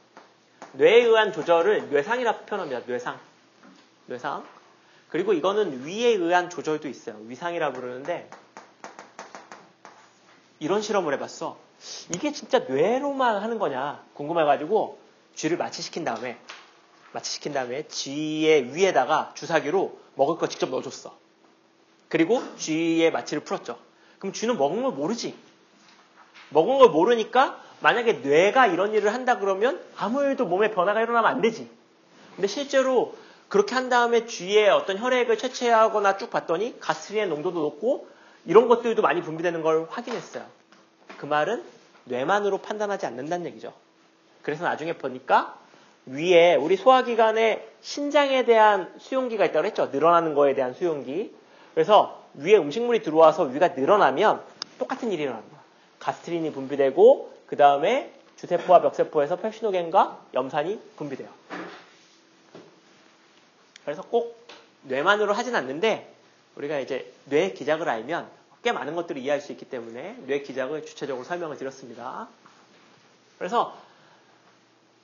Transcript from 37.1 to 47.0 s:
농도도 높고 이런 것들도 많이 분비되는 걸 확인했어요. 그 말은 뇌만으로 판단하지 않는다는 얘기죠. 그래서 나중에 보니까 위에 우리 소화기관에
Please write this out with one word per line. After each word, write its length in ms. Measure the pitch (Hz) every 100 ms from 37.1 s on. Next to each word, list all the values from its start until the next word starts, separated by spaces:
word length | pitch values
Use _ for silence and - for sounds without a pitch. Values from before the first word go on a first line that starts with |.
| 208 202
농도도 320 | 151 175 175
높고 480 | 147 - 226 285 - - - -
이런 240 | - 196 240
것들도 340 | 240 240 214
많이 200 | 160 165
분비되는 400 | 156 160 175 165
걸 240 | 156 160 165
확인했어요. 540 | - 240 214 - 127 110 - _ _ _ _ - -
그 80 | 143
말은 380 | 151 160 247 - - _ _
뇌만으로 540 | 123 123 143 202 202 190
판단하지 480 | - 214 208 196 135
않는다는 400 | 123 147 175 165
얘기죠. 260 | 110 113 - _ _ _ _ _ _
그래서 220 | - 151
나중에 280 | 165 120 160
보니까 640 | 160 135 127 - 214 - - _ - _ _ -
위에 480 | 135 170 170 175
우리 220 | 147 151 190
소화기관에 920 | 262 262